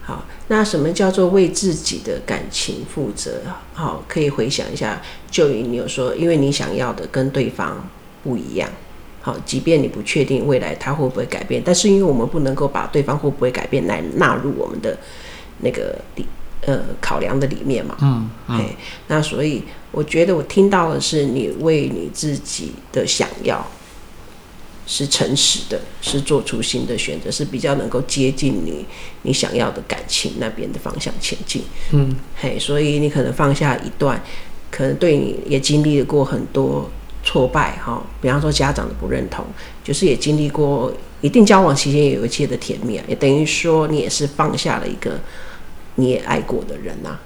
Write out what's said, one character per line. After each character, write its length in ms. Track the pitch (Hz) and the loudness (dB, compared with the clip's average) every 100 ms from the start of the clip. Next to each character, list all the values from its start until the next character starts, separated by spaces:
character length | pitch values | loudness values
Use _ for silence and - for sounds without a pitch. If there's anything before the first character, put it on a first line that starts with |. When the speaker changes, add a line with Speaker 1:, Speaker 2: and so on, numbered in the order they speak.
Speaker 1:
好， 220 | - - - - - | -10 -10 -10 -12 0
那 160 | 220 | 2
什 160 | 208 160 | 4 2
么 100 | 151 | 2
叫 180 | 175 190 | 4 2
做 160 | 190 180 | 4 4
为 220 | 196 170 | 6 4
自 240 | 160 190 | 2 0
己 260 | 151 - - | 0 -4 -6
的 160 | - 71 | -4 -6
感 200 | - 80 60 | -4 -6 -4
情 360 | - - 104 123 | -4 -4 -6 -8
负 180 | - 123 104 | -4 -4 -4
责？ 240 | - - - 180 - | -6 -8 -8 -12 -12
好， 280 | - 160 - - | -6 -6 -6 -6
可 140 | 170 | 0
以 80 | 147 | 0
回 200 | 139 117 | 2 -2
想 220 | - - | -2 -4
一 40 | - | -4
下， 240 | 117 - - - - | -4 -4 -10 -14 -4
就 200 | - 147 | 2 4
你 260 | 113 123 | 4 -2
有 100 | 120 | -2
说， 300 | 127 135 127 | -4 -2 -2
因 140 | - 170 | 2 2
为 80 | 160 | 4
你 120 | 139 | 4
想 240 | 143 73 | 2 -2
要 200 | 107 123 | -2 -4
的 120 | - 82 | -4 -4
跟 220 | 139 135 | -2 0
对 180 | 139 113 | 0 -2
方 360 | - 82 - - - - - | -2 -6 -6 -12 -16 -20 -10
不 140 | - 117 | -4 -4
一 180 | 67 | -4
样。 140 | 67 69 - - - - - | -4 -6 -8 -16 -16 -16 -10
好， 140 | - - | -8 -8
即 160 | - 131 | -4 -2
便 220 | 156 160 | 4 4
你 60 | 127 | 4
不 160 | - | -2
确 200 | 101 156 | -2 2
定 220 | 131 135 | 4 4
未 140 | 127 127 | 4 2
来 160 | 78 | 2
他 180 | 80 127 | -4 -4
会 100 | 151 131 | 0 0
不 60 | |
会 100 | - | 0
改 180 | 127 - | -4 -4
变， 140 | - 123 | -2 -2
但 80 | 143 | 2
是 160 | 180 214 | 4 6
因 80 | 196 | 6
为 60 | |
我 100 | 185 | 6
们 140 | 131 113 | 4 2
不 140 | 165 | 2
能 120 | 135 | 2
够 140 | 135 139 | 2 0
把 180 | - | 0
对 160 | - 151 | 0 0
方 160 | 139 143 | 2 2
会 100 | 143 | 0
不 100 | - | 2
会 120 | 127 | 0
改 160 | - | 0
变 220 | - 139 85 | -2 0 0
来 120 | 92 82 - | -2 -2 2
纳 180 | 151 | 2
入 180 | 123 143 | 2 -2
我 120 | - 50 | -2 -4
们 120 | - | -4
的 140 | - - - - - - - - | -4 -6 -12 -16 -16 -16 -16 -4
那 100 | 123 | -2
个 260 | - 50 50 - | -2 -4 -6 -10
里-， 100 | - - - - - | -6 -6 -6 -6 -2
呃， 180 | - 135 - - | 0 0 0 -2
考 160 | - - | -2 0
量 220 | 87 135 | 0 0
的 80 | 135 | 0
里 160 | - | 0
面 180 | 139 120 | -2 -2
嘛。 140 | - - | -2 2
Speaker 2:
嗯， 260 | 139 117 110 110 - | 2 2 -2 -6 -4
嗯。 100 | 120 | -2
Speaker 1:
嘿， 160 | 101 - - - - | -2 -8 -12 -14 -2
那 120 | 156 | 0
所 240 | 151 - | 0 0
以 200 | 151 139 - - - | 0 -2 -6 -14 -6
我 120 | 151 | -4
觉 200 | 147 160 | 0 4
得 120 | 175 | 4
我 80 | 170 | 4
听 260 | 139 202 196 | 2 4 6
到 240 | 190 165 | 6 2
的 80 | 139 | 0
是， 240 | - 156 | 0 2
你 240 | 139 131 104 - | 2 0 -2 0
为 280 | 160 160 131 | 2 2 2
你 180 | 98 78 | -2 -6
自 240 | - 151 143 | -4 -2 -2
己 360 | - - 76 - - | -6 -8 -8 -12 -4
的 160 | 131 - | -2 0
想 200 | - - - | 0 -2 -2
要 240 | - - - - - - - - - - - - - - | -2 -2 -6 -14 -18 -18 -18 -18 -18 -18 -20 -18 -16 -14
是 220 | - - 143 | -8 -4 0
诚 280 | - - | 0 2
实 320 | 139 - - - | 4 2 2 -2
的， 100 | - - - | -6 -6 -6
是 180 | - 139 | -2 -2
做 180 | 135 143 | 2 2
出 180 | - 113 | 2 -2
新 240 | 113 123 | -2 -2
的 100 | 127 | -2
选 240 | 110 - 78 | -2 -2 -4
择， 120 | 95 | -4
是 120 | - | -4
比 140 | 143 127 | -4 -2
较 160 | 143 | 0
能 160 | 139 110 | 0 0
够 100 | 123 | -2
接 300 | 139 139 131 | 0 2 2
近 320 | 139 139 101 | 2 2 2
你， 220 | 80 76 - - - - | -2 -4 -8 -12 -14 -6
你 100 | - | -2
想 220 | 139 - | 0 0
要 160 | 123 117 | 0 0
的 100 | - - | -4 -6
感 120 | - - | -8 -4
情 260 | - - - | -4 -4 -4
那 100 | 110 | -6
边 200 | 110 104 | -6 -6
的 60 | - | -6
方 160 | - - | -6 -6
向 100 | - - | -4 -4
前 160 | - - - | -4 -4 -4
进。 160 | - - - - | -4 -4 -2 2
Speaker 2:
嗯。 220 | 147 135 131 - - | 4 4 0 -4 -4
Speaker 1:
嘿， 200 | 139 - | -2 -2
所 200 | - 147 | 0 2
以 200 | 151 147 | 2 2
你 100 | 147 | 2
可 140 | 143 | 2
能 100 | 127 | 0
放 220 | 139 143 | 2 2
下 200 | 143 147 120 | 4 2 0
一 120 | - - | -4 0
段， 240 | 139 113 - - - - - | 0 0 -4 -8 -6 -8 -8
可 140 | - | -2
能 120 | 135 139 | -2 2
对 200 | 175 143 | 4 4
你 220 | 135 139 - | 2 -4 0
也 120 | 135 | 0
经 240 | 135 147 | 4 4
历 200 | 151 143 | 6 4
过 200 | 123 151 | 4 2
很 220 | 135 151 - | 2 0 0
多 340 | 139 135 143 - - - - | 0 2 0 -4 -10 -10 -6
挫 240 | - 160 127 | 0 2 4
败， 280 | 151 95 - | 2 0 -2
哈， 200 | - 120 113 - | -6 -6 -8 -2
比 80 | 131 | 2
方 100 | 143 | 2
说 120 | 151 | 2
家 200 | 143 139 | 2 2
长 160 | 143 131 | 0 -2
的 60 | - | -4
不 100 | - | -2
认 180 | 65 - | -2 -2
同， 120 | - - - - - | -6 -8 -10 -12 -12
就 80 | - | -4
是 140 | 139 | 2
也 100 | 185 | 4
经 220 | 120 147 151 | 4 2 2
历 100 | 147 | 2
过， 460 | 147 143 139 127 - - - | 2 2 2 0 -4 -12 -2
一 60 | 143 | 4
定 160 | 240 | 8
交 180 | 202 196 | 8 8
往 140 | 180 | 8
期 160 | 139 143 | 4 4
间 80 | 143 | 4
也 140 | 147 | 4
有 100 | 131 | 4
一 60 | 117 | 0
切 160 | - | 0
的 100 | 139 120 | -2 -2
甜 220 | - - | -4 -4
蜜 100 | 123 | -4
啊， 80 | 98 - | -4 -4
也 80 | |
等 120 | 117 139 | 2 4
于 160 | 139 | 4
说 440 | 156 - 170 160 151 | 4 2 4 4 4
你 100 | 151 | 2
也 100 | - | 0
是 200 | - 143 | 0 -2
放 280 | - 147 | 2 0
下 220 | - 165 117 | 2 0 0
了 100 | 92 | -2
一 60 | - | -4
个 220 | - - - - - - - - - | -4 -4 -6 -8 -10 -10 -12 -12 -6
你 160 | - 127 | 2 2
也 60 | 127 | 2
爱 220 | - 151 | 0 -2
过 220 | - - | 0 -4
的 120 | - - | -4 -8
人 180 | 92 - | -8 -8
啊。 160 | 78 76 | -8 -10